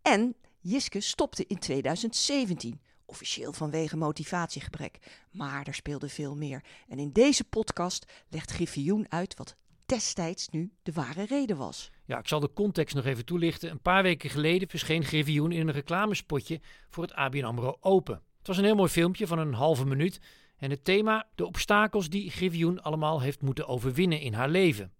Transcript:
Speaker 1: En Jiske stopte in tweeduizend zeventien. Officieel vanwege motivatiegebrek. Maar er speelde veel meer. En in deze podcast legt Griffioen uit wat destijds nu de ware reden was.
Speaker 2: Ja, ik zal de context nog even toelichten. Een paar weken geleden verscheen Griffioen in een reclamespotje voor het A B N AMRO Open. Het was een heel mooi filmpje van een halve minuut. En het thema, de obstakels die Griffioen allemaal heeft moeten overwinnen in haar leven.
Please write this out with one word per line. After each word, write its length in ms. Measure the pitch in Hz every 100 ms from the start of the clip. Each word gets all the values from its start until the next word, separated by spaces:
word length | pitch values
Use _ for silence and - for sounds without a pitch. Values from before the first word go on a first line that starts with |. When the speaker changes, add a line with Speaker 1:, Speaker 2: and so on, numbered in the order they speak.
Speaker 1:
En 340 | - 208 240 - _ _
Jiske 420 | 175 269 - 196
stopte 440 | - - 294 - -
in 120 | 185
tweeduizend 560 | - 139 135 165 226
zeventien. 680 | - - 285 220 160 117 147 _ _
Officieel 480 | - - - - 127
vanwege 440 | 147 156 160 156 160
motivatiegebrek. 1000 | 156 156 151 180 170 143 - - 147 - - - _
Maar 360 | 185 139 139 143
er 60 |
speelde 360 | 147 151 143 139
veel 260 | - 143
meer. 280 | 143 147 131 - - _
En 120 | 127
in 120 | 147
deze 320 | 170 277 269
podcast 680 | - 220 220 - 180 - - - _
legt 240 | 160 -
Griffioen 540 | - 170 - 143 214 202
uit 240 | 165 190 -
wat 180 | 131 - _ _
destijds 640 | - 247 - - 165 190 -
nu 220 | 156 180 _
de 80 | -
ware 320 | 160 135 165
reden 340 | 208 277 262 156
was. 340 | 104 - - -
Speaker 2:
Ja, 120 | - 120
ik 100 | -
zal 120 | 151
de 140 | 143
context 420 | - 202 175 147
nog 100 | 139
even 200 | 127 120
toelichten. 440 | 117 175 165 - 165
Een 120 | 156
paar 220 | 180 190
weken 260 | 185 160 147
geleden 400 | 131 156 180 185
verscheen 340 | 175 - 160
Griffioen 480 | 139 151 147 147 160
in 160 | 170 160
een 60 |
reclamespotje 840 | 139 139 175 214 185 - 143 - 160 - - -
voor 140 | -
het 140 | 175 -
A 120 | 135
B 40 |
N 100 | 139
AMRO 340 | 117 120 123 -
Open. 420 | 190 190 - 107 _ _
Het 100 | -
was 100 | 185
een 60 |
heel 120 | 202
mooi 140 | 214 180
filmpje 380 | 170 170 185 190
van 120 | 165
een 140 | 156
halve 320 | 113 151 135
minuut. 340 | 135 135 180 - - - _ _
En 120 | 135
het 140 | 139
thema, 440 | - 196 214 220 -
de 100 | -
obstakels 640 | 170 175 - 208 214 214 160
die 220 | 196 190
Griffioen 500 | - 185 170 165 180
allemaal 400 | 156 156 151 156
heeft 200 | 131 143
moeten 260 | 135 135 147
overwinnen 520 | 123 127 127 185 151
in 140 | 139
haar 160 | 107 131
leven. 440 | 175 185 107 95